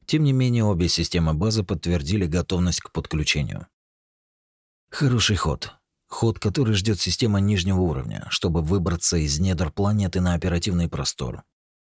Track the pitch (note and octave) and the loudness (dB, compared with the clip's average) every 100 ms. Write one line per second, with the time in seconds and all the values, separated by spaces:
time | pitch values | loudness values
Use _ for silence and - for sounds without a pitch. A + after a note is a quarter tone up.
0 | - D#3 D3 C3 B2+ A#2+ G#2+ F2 F2 - | -2 2 2 2 2 2 2 2 2 0
1 | E2 F2 D#2+ D2+ G#2+ A2 F#2 F2 F2 F2 | 0 2 2 2 0 0 -2 -4 -2 -2
2 | C#2+ G#2 F2 F2 - F2+ F2 - - - | 0 0 0 0 0 0 0 0 -4 -8
3 | - D#2 D2 D#2 A#1+ G1+ - _ _ _ | -4 -2 -2 -2 -4 -8 -14 _ _ _
4 | _ _ _ _ _ _ _ _ _ - | _ _ _ _ _ _ _ _ _ -2
5 | C3+ A#2+ G#2 G2 D#2+ C2+ - - _ _ | 2 2 2 0 0 -4 -8 -16 _ _
6 | _ - A#2 A2 G#2 D3+ A2+ G#2 G#2 G2 | _ -2 -2 0 -2 0 2 2 0 0
7 | F#2 - A#2 G2+ G2+ G2+ F2+ F#2 F2 C#2 | -2 0 2 2 2 2 2 2 2 0
8 | A#1 G1+ - - F#2 E2 D#2 G2 E2+ E2+ | -6 -10 -8 -4 0 0 0 0 0 -2
9 | - E2+ D2+ D2 F#2+ E2 D#2 - G2+ G#2+ | 0 0 0 0 0 0 -2 0 0 2
10 | F#2 F#2 F2+ F2 F#2 E2+ G#2+ F2 E2 D#2+ | 0 0 0 0 0 -2 0 0 0 -2
11 | C#2+ - B1 - - _ _ _ | -4 -4 -8 -8 -16 _ _ _